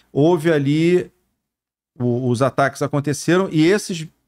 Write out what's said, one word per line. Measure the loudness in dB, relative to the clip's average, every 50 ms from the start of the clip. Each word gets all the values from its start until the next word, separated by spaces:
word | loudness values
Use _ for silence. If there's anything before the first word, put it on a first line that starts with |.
| _ _ -2
houve | 2 2 2 2 2 2 0 0
ali, | 0 0 0 0 2 2 2 2 0 0 -4 _ _ _ _ _ _ _ _ _ _ _ _ _ _ _ _ _ -6
o, | -4 -2 -2 -2 0 -2
os | 0 0 0
ataques | 0 0 0 -2 -2 -2 -4 -6
aconteceram, | -4 -4 -4 -4 -4 -6 -4 -2 0 0 0 0 0
e | 0 2 2
esses | 2 2 0 -2 -6 -10 -10 -10 -14 -18 _ _